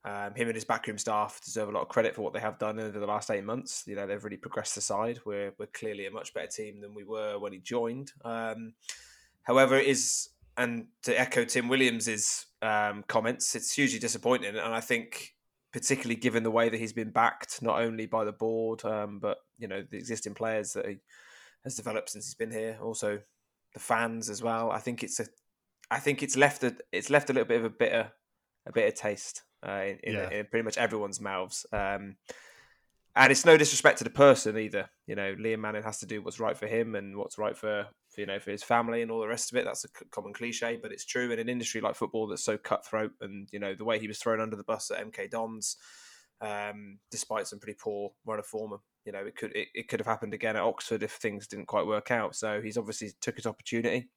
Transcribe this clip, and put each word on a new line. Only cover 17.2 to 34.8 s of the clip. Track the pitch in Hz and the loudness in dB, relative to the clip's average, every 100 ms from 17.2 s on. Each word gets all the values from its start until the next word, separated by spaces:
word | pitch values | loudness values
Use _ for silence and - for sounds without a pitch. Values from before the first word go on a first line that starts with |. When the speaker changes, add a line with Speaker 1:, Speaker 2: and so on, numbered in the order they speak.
| 117 - - - | 4 2 -10 -4
Speaker 1:
not | 117 98 | 0 2
only | 117 113 110 | 2 -2 -2
by | 113 | 0
the | 107 | 0
board, | 104 113 113 113 113 | 0 0 0 -2 -2
um, | 110 107 104 101 | -2 -2 -4 -4
but, | 107 - _ _ | -2 -4 _ _
you | 113 | -8
know, | 95 95 | -6 -8
the | - | -12
existing | 120 113 104 | -6 -6 -6
players | 98 113 110 98 | -4 0 0 -2
that | 101 98 | -4 -6
he | 98 _ - - - - _ | -8 _ -20 -20 -20 -20 _
has | 135 127 | -10 -8
developed | 113 110 - | -4 -4 -4
since | 107 - | -10 -12
he's | |
been | - 113 | -6 -4
here, | 113 113 110 | -2 -4 -4
also | 107 110 107 104 - _ _ _ _ | -6 -2 -2 -2 -8 _ _ _ _
the | 113 | -16
fans | - 113 117 113 110 | 0 2 2 -2 -6
as | 101 | -4
well. | 117 113 113 | 0 0 0
I | 110 | 0
think | 127 120 | -4 -6
it's | 107 - | -6 -4
a, | 113 _ _ _ _ _ - | -6 _ _ _ _ _ -4
I | 117 | 0
think | 147 135 | 0 0
it's | 139 131 | 0 6
left | 143 143 | 6 6
a, | 127 - - | -2 -2 -6
it's | 90 - | -4 4
left | 143 139 | 4 4
a | |
little | 127 110 | 2 4
bit | 117 | 2
of | 113 | 2
a | |
bitter, | - 117 113 110 _ _ _ _ _ - | 2 2 2 -2 _ _ _ _ _ -2
a | |
bitter | 117 107 | 2 2
taste, | - 107 101 - - _ _ - | 2 -4 -4 -8 -12 _ _ -6
uh, | 98 | -4
in, | 98 98 | -4 -4
in, | - | -4
Speaker 2:
Yeah. | 104 92 | -2 -2
Speaker 1:
in | 104 104 | -4 -4
pretty | 117 | -4
much | 113 113 | -2 0
everyone's | 117 107 101 101 | 0 0 -4 -6
mouths. | 98 95 92 - - | -6 -4 -4 -8 -4
Um, | 107 98 98 101 95 - - - - - _ _ _ _ | -2 -2 -4 -8 -16 -18 -18 -18 -20 -20 _ _ _ _
and | - 131 | 8 10
it's | - | 10
no | 175 160 | 12 12
disrespect | 147 - 151 - | 10 8 6 6
to | |
the | 113 | -2
person | - 139 131 107 107 | 10 10 10 6 0
either. | 107 101 | -2 -4